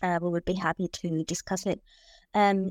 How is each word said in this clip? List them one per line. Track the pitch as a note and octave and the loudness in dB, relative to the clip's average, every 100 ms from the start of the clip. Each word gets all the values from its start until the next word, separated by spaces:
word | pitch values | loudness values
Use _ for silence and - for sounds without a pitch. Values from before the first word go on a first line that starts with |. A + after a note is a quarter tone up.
Uh, | F#3 E3+ | 0 0
we | F3 | 0
would | E3+ - | 0 0
be | |
happy | F#3 E3+ E3 F3+ | 0 0 0 -4
to | - F3 D#3+ D#3+ | -4 -2 -2 -2
discuss | G3 - F#3+ G3+ | -6 -4 -2 -2
it. | F#3 - - - - _ | -4 -6 -20 -20 -20 _
Um, | G#3+ G3+ G3 F#3+ | 2 4 4 0